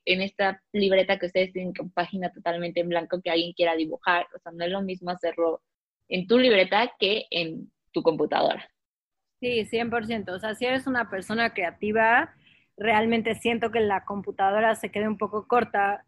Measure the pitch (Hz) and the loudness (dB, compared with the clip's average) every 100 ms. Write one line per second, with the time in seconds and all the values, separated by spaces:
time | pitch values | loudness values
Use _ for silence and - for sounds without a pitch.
0 | - 185 196 - 196 190 _ 208 196 190 | -2 -2 -2 -2 -2 -2 _ 0 2 4
1 | 190 196 180 185 185 185 185 180 180 - | 2 0 0 0 0 -2 -6 -8 -8 -6
2 | 175 190 175 - 175 170 175 165 175 170 | -4 -4 -8 -4 -4 -4 -2 -2 0 -2
3 | 165 180 180 165 175 - 170 165 156 170 | -2 -6 0 0 -2 0 0 2 -2 -2
4 | - 175 - - 170 165 175 196 190 185 | 0 0 0 -12 -16 -6 -4 -4 -4 -6
5 | 175 180 170 165 165 160 _ _ _ _ | -8 -4 -4 0 0 -2 _ _ _ _
6 | _ 185 185 240 254 202 185 202 254 - | _ -6 2 4 6 6 4 2 0 0
7 | 190 214 - 175 165 160 - _ _ 170 | -2 -2 -4 -6 -4 -8 -14 _ _ 0
8 | 160 151 151 - 151 143 - _ _ _ | 0 2 0 2 2 0 -8 _ _ _
9 | _ _ _ _ 247 233 208 226 233 233 | _ _ _ _ -2 -2 -2 -2 -2 -4
10 | 220 226 185 180 220 214 247 262 269 247 | -4 -6 -6 -6 -6 -4 -2 -2 0 -2
11 | 214 190 180 220 233 208 170 - 208 220 | -2 -6 -4 0 0 0 -4 -4 -2 4
12 | 220 247 330 _ _ _ _ - 208 214 | 6 6 2 _ _ _ _ -6 0 2
13 | 226 233 226 220 233 233 226 226 214 190 | 2 0 0 -2 -2 -2 0 0 2 0
14 | - 202 196 196 196 208 226 214 202 202 | -2 -8 -8 0 2 4 2 0 -4 -4
15 | 214 202 208 208 - 240 220 - 202 202 | -2 -2 -2 -4 0 2 2 0 0 -2